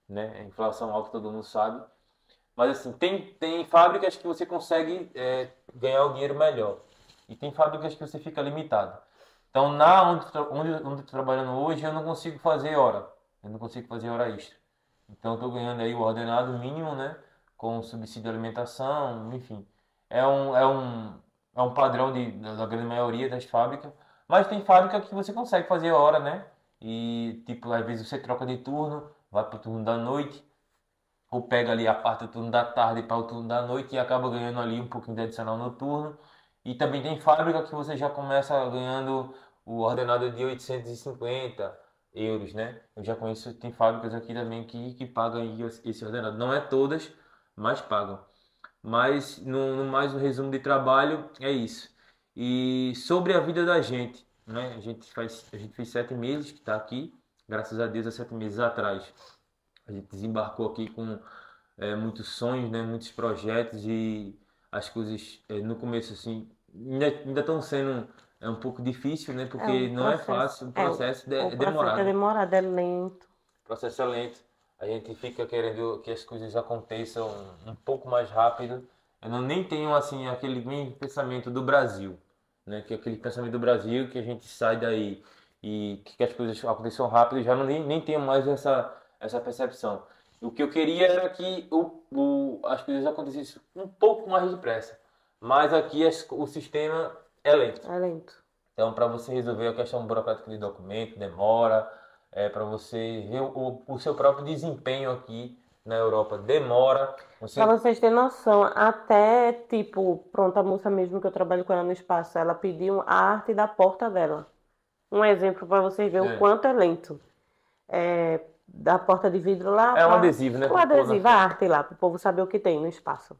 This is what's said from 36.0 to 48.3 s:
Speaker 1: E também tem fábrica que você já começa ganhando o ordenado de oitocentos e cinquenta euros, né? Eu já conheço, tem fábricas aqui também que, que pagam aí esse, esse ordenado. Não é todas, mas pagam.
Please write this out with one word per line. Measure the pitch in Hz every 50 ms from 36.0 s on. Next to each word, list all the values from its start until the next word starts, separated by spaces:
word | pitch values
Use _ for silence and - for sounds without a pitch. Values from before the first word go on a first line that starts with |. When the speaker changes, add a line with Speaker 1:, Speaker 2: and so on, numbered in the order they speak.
| 151 151 147 - _ _ _ _ _ _ _ _ -
Speaker 1:
E | 123 123
também | 123 147 131 139 139 127
tem | 156 151 -
fábrica | - 160 151 160 165 170 160 160 156
que | 151 151
você | 147 143 151 147
já | 131 143 143
começa | 143 139 139 139 139 139 139 - 143 135 131 123
ganhando | 123 127 127 127 131 135 135 131 135 131 127 131 - - - _ _ _ _
o | - 117 113
ordenado | 113 113 123 127 123 120 123 120 127 123
de | 117 117 131
oitocentos | 131 127 127 - - 127 127 117 120
e | 120
cinquenta | 117 - 139 123 - 120 120 127 131 131 117 - - 98 95 - - _ _ _ _ _ _ -
euros, | 107 110 110 110 107 98 87 101
né? | 107 113 120 - - - _ -
Eu | 107 98
já | 110 110
conheço, | 110 113 110 110 110 - 117 110
tem | - - 120 -
fábricas | - 110 113 113 - 117 110 113
aqui | 117 - 117 117
também | 120 120 113 113 117 113
que, | - 117 117 120 127 123
que | - 131
pagam | 123 - 113 117 117 117 117
aí | 117 113 110 113
esse, | 120 113 - - - 120
esse | 110 - 117
ordenado. | 107 113 123 110 110 104
Não | 110 123 127 139
é | 147
todas, | 143 - 135 135 139 139 156 156 - - - _ _ _ _ _ _ _ _
mas | 110 107 117 135 131
pagam. | - - 107 104 101 98 98 - - _